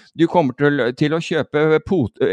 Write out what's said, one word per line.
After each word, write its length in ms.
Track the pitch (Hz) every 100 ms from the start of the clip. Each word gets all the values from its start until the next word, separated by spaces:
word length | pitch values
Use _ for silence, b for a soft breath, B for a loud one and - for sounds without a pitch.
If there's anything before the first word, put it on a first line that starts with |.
| B
du 80 | - 160
kommer 240 | 185 147
til, 280 | 123 143 143 117 127
til 180 | 151 160
å 20 |
kjøpe 580 | 165 160 - 151 156 156
pot-, 380 | - 190 113 - 107